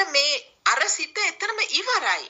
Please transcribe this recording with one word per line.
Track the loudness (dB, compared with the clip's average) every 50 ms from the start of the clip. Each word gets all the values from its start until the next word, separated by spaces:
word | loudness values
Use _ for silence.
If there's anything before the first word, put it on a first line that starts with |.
| 0
මේ | 2 2 2 2 2 0 -4 -6 -10 _ _
අර | 0 2 2 2 2
සිත | 2 0 -2 -4 -6 -4 -2
එතනම | -2 -2 -2 -2 -4 -4 -2 -2 -2 -2
ඉවරයි. | -2 -2 0 0 0 0 2 0 0 -2 -2 -8